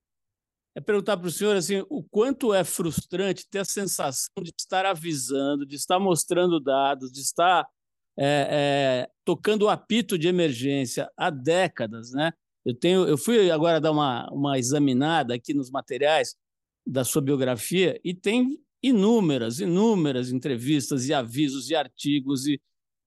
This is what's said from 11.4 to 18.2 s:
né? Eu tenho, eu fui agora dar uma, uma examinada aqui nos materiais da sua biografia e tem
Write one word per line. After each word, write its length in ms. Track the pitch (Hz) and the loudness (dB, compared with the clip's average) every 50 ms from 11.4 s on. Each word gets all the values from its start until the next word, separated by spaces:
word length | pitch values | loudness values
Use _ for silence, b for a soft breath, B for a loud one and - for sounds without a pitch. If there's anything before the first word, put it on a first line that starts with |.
| 123 147 165 180 190 165 - - 123 107 113 117 113 120 | 0 0 2 2 2 0 -2 -4 -6 -6 -8 -12 -12 -8
né? 200 | 127 139 151 165 - _ _ _ _ _ - | -4 -2 -2 -2 -4 _ _ _ _ _ -6
Eu 80 | 131 123 | -6 -4
tenho, 320 | 120 - 170 185 185 180 | 0 2 2 4 4 4
eu 120 | - 151 139 | 2 2 0
fui 340 | - - 240 226 202 180 | 2 2 4 4 6 4
agora 280 | 165 151 160 170 165 156 | 4 4 2 2 2 2
dar 120 | 143 160 | 2 2
uma, 360 | 156 151 147 139 123 120 - - | 2 2 2 0 0 -4 -6 -8
uma 260 | - 139 143 143 139 135 | -6 -4 -2 0 0 0
examinada 760 | 120 120 139 147 147 139 127 123 139 151 170 160 143 117 120 | 0 0 0 2 2 2 2 2 2 2 2 0 0 0 -4
aqui 180 | 123 - - 151 | -6 -6 -4 -4
nos 160 | 143 135 123 | -4 -4 -4
materiais 640 | 131 135 - - 139 123 139 147 156 151 127 - - _ _ _ _ _ _ _ _ _ - - | -6 -8 -8 -6 -4 0 2 2 4 2 2 0 -6 _ _ _ _ _ _ _ _ _ -10 -6
da 160 | 127 131 127 | -2 -2 -2
sua 180 | - - 156 | 0 0 -2
biografia 760 | 139 135 147 135 131 127 127 110 - - 170 185 190 160 - - - | 0 0 0 0 0 0 -2 -4 -4 -2 0 2 2 2 0 -2 -6
e 100 | 175 185 | -8 -8
tem 440 | 180 | -4